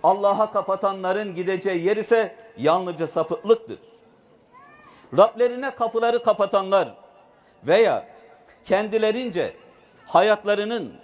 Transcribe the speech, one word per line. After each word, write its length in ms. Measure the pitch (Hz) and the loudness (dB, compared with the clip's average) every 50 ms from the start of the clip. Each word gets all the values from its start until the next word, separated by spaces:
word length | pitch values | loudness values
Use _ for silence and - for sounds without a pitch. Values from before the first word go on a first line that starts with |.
| - | 2
Allah'a 480 | 170 190 202 202 202 196 185 214 214 | 2 2 2 2 0 2 2 0 0
kapatanların 840 | - 202 - - 190 190 214 196 196 190 185 185 190 208 214 202 175 | 0 -4 -2 -2 -4 -2 -2 -4 -4 -2 -4 -4 -2 -2 -4 -6 -8
gideceği 480 | 170 185 180 190 180 190 196 185 170 165 | -6 -4 -4 -4 -2 -2 -2 -2 0 0
yer 140 | 190 220 | 0 0
ise 380 | 214 208 - 233 226 220 - - - - - - | -2 0 2 2 2 2 -2 -6 -16 -20 -20 -12
yalnızca 500 | - 123 151 165 185 185 180 170 147 165 | -2 0 2 2 2 0 -4 -6 -6 -6
sapıklıktır. 680 | 151 - 170 156 160 170 - - 208 226 226 - - 101 - - - - _ _ _ _ _ _ _ _ _ _ _ _ - - - - - - - - - - - 123 | -4 -2 -4 -2 -2 -6 -8 2 2 2 2 0 -14 -16 -16 -16 -20 -20 _ _ _ _ _ _ _ _ _ _ _ _ -20 -20 -20 -20 -20 -20 -20 -20 -20 -20 -2 4
Rablerine 580 | 147 202 220 - 220 247 247 240 247 269 269 254 | 4 4 4 4 -2 -2 -2 -2 -4 -8 -8 -4
kapıları 480 | - 233 220 - 226 226 233 233 233 240 | -4 -6 -4 -2 0 0 0 0 0 0
kapatanlar 720 | 226 214 - 202 196 - 196 190 190 196 196 165 120 104 - - - _ - _ _ _ _ _ _ _ _ - | 0 0 0 0 0 0 -2 0 2 2 2 2 0 -8 -20 -20 -20 _ -20 _ _ _ _ _ _ _ _ 0
veya 420 | 127 175 220 226 190 131 104 - - - - - - - _ _ _ - _ _ | 2 4 4 4 2 2 -2 -4 -10 -20 -20 -20 -20 -20 _ _ _ -20 _ _
kendilerince 880 | - 185 196 214 214 208 220 214 214 220 247 254 233 170 170 135 98 - - - - _ _ _ _ _ _ - | -2 0 0 0 0 0 0 0 0 0 -2 -4 -4 -4 -4 -4 -4 -6 -12 -20 -20 _ _ _ _ _ _ -20
hayatlarının 840 | - - 170 190 214 214 208 208 202 208 202 208 214 240 226 165 107 - - | 0 2 4 4 4 2 0 0 -2 -2 0 -2 -4 -4 -6 -6 -8 -12 -18